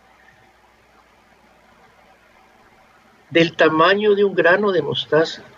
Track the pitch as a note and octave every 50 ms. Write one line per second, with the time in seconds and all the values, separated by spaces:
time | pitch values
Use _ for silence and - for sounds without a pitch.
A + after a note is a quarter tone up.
0 | _ _ _ _ _ _ _ _ _ _ _ _ _ _ _ _ _ _ _ _
1 | _ _ _ _ _ _ _ _ _ _ _ _ _ _ _ _ _ _ _ _
2 | _ _ _ _ _ _ _ _ _ _ _ _ _ _ _ _ _ _ _ _
3 | _ _ _ _ _ _ C3+ E3+ E3 E3 - - F3 D#3 D#3+ D#3 E3 F3+ G3 G#3
4 | G#3+ G#3+ G3+ G3 G#3 G3 F#3+ E3+ D#3+ E3+ F3+ G3 G#3 G3+ F#3+ E3 C#3+ C#3 C3+ -
5 | - - D3+ D#3 E3 D#3+ - - - - -